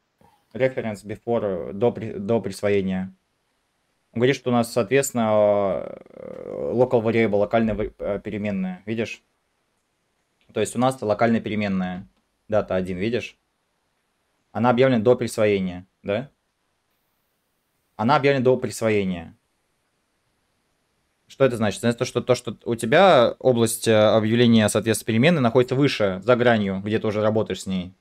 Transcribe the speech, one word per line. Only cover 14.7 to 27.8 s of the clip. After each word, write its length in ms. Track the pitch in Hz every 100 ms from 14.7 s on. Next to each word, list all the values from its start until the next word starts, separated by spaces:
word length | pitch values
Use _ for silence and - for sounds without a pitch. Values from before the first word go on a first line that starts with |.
объявлена 320 | 120 131 120
до 120 | 110 123
присвоения, 680 | 117 - 107 98 92 87 - _
да? 300 | 95 104 143 _ _ _ _ _ _ _ _ _ _ _ _ _ _ _ _ -
Она 200 | 110 147
объявлена 280 | 139 139
до 140 | 123 127
присвоения. 760 | 113 - 113 104 95 87 80 - _ _ _ _ _ _ _ _ _ _ _ _ _ _ _ _ _ _ _
Что 180 | - 135
это 120 | 113
значит? 240 | 110 -
Значит, 180 | 117 120
то, 60 | 123
что, 160 | 123
то, 120 | 117
что 240 | 123 - 107 -
у 80 |
тебя 600 | 113 113 156 196 143 117 -
область, 500 | 131 117 113 - 117
э, 60 |
объявления, 760 | 110 107 107 107 117 120 113 104
соответственно, 380 | 107 110 107 -
переменной 360 | 113 147 170
находится 340 | 120 131 127 127
выше, 440 | 143 - 101 92
за 120 | 101 120
гранью, 460 | 120 113 98 95
где 140 | 104 110
ты 80 | 107
уже 160 | 104
работаешь 400 | 107 110 101 95
с 60 | 95
ней. 260 | 95